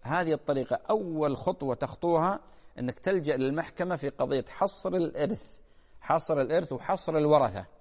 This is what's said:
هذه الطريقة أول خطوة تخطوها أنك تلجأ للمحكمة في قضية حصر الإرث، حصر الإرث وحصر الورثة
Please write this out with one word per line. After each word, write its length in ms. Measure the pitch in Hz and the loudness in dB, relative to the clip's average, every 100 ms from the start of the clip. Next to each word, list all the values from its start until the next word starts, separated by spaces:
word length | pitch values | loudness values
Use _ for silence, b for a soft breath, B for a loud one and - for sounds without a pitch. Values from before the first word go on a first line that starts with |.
هذه 320 | 117 165 170 | -2 -2 0
الطريقة 460 | 151 - 139 123 - - | -2 0 -2 0 -4 0
أول 480 | 220 185 160 147 131 | -2 0 -2 0 0
خطوة 380 | - 175 139 120 | -2 -2 -4 -2
تخطوها 640 | 135 - 175 170 170 202 - b b - | -4 -2 2 4 2 -2 -8 b b -6
أنك 200 | 123 - | -6 -4
تلجأ 380 | - 190 147 135 | 0 0 0 0
للمحكمة 580 | 131 143 - - 180 165 | 0 -2 -4 -4 -4 -2
في 140 | 135 | -4
قضية 360 | - 127 139 - | -2 0 0 -2
حصر 400 | - 190 - 190 | -2 -2 -2 -2
الإرث، 720 | 185 165 - 151 208 - - b b b b | 0 -2 0 -2 -2 -8 -20 b b b b
حصر 400 | - 160 - 151 | 0 0 2 0
الإرث 320 | 127 165 170 | 2 0 0
وحصر 440 | 131 - 185 - 160 | -8 -2 -2 0 2
الورثة 480 | 151 151 123 95 90 - | 6 6 6 -2 -12 -18